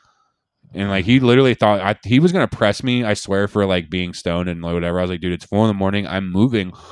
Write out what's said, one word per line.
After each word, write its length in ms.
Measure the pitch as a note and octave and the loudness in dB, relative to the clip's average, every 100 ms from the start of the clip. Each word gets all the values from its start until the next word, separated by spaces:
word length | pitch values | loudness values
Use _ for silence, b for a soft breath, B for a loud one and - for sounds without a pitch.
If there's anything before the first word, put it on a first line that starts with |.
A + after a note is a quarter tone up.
| _ _ _ _ _ _ _ | _ _ _ _ _ _ _
And, 160 | E2+ G2+ | -6 -2
like, 160 | G2 F2+ | -2 2
he 140 | C3 | 4
literally 360 | B2 B2 C3 A#2 | 6 4 4 2
thought 260 | A2 G2+ | 2 2
I, 140 | F#2+ G#2+ G2+ | 0 -4 0
he 120 | B2+ | 4
was 120 | F3 | 4
gonna 160 | F3+ A#2+ | 2 -2
press 360 | - G#2+ G#2 | 0 0 0
me, 200 | C3 B2 | -2 -2
I 120 | A2+ G#2 | 0 -4
swear, 320 | - G2 G2+ | -2 -2 0
for, 180 | G#2 G2 | 0 0
like, 240 | F2+ D#2 | 0 -2
being 240 | F2+ F2+ | -6 -6
stoned 340 | F2 F2+ E2+ F2+ | -6 -4 -4 -4
and, 140 | E2+ | -6
like, 120 | E2+ | -4
whatever. 260 | E2+ E2+ F2+ | -4 -2 -2
I 20 | |
was 80 | F2+ | -2
like, 100 | F2+ | -4
"Dude, 140 | F2+ | -4
it's 120 | F2 - | -6 -4
four 180 | G2+ | 0
in 40 | A2 | 0
the 60 | |
morning. 320 | G2 F#2+ G2+ G2 | 0 -2 -2 -4
I'm 240 | F#2 F#2+ | -6 -4
moving 400 | F#2 B2 A#2 F#2 B B | 0 2 0 -4 B B